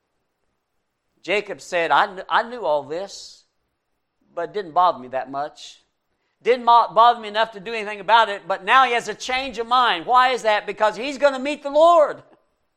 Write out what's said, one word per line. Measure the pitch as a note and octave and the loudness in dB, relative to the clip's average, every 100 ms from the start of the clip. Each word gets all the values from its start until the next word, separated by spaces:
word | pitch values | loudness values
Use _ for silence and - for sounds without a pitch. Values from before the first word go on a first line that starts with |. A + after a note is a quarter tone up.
| _ _ _ _ _ _ _ _ _ _ _ _ | _ _ _ _ _ _ _ _ _ _ _ _
Jacob | - G3+ G3+ D#3+ | -6 -4 -4 -12
said, | - F3+ E3 | -6 -4 2
"I | C#3+ G3+ | 2 2
kn-, | F#3 - | -2 -4
I | E3+ | -2
knew | A#3 B3 | -2 -6
all | F#3 D3+ | -2 -2
this, | C3+ D#3+ G3 - - - _ _ _ _ _ _ _ _ _ | -4 -10 -12 -16 -20 -20 _ _ _ _ _ _ _ _ _
but | - E3 | -12 -10
it | |
didn't | E3 F#3 | -8 -6
bother | D3+ F3+ D#3+ | 0 0 0
me | B2+ | -6
that | C3 B2+ | -8 -8
much. | C#3 D3 - - - _ _ _ _ _ _ | -8 -10 -12 -20 -20 _ _ _ _ _ _
Didn't | G#3 B3+ | -2 0
mo-, | A#3 A#3 A3 | 4 4 4
bother | - A#3+ A#3 | 4 4 4
me | G#3+ | -2
enough | G#3 A3 | -4 -4
to | G3+ | -6
do | F#3 | -10
anything | A#3 G3+ G#3 | -8 -8 -8
about | F#3 A3+ A3 | 2 2 2
it," | G3+ E3+ | -2 -6
but | F#3+ | -6
now | F#3 B3+ B3+ | 2 4 4
he | |
has | A#3+ G#3+ | 0 -4
a | |
change | G#3+ - B3+ C4+ A3 | -10 -6 -6 -6 -8
of | A3+ | -2
mind. | B3 A#3+ F3+ D#3+ | 0 0 -2 0
Why | B3 B3+ | 2 2
is | C4 | 0
that? | G#3 G#3 G#3 | 0 -2 -2
Because | G3+ G#3+ F#3 | -2 -2 -2
he's | C4 C4+ | -8 0
gonna | C#4 C4 | 0 0
meet | C4 D4 | -6 -8
the | C#4+ | -2
Lord. | C#4+ E4 F4 C#4 D#3 - _ _ _ _ | 4 6 6 2 -2 -18 _ _ _ _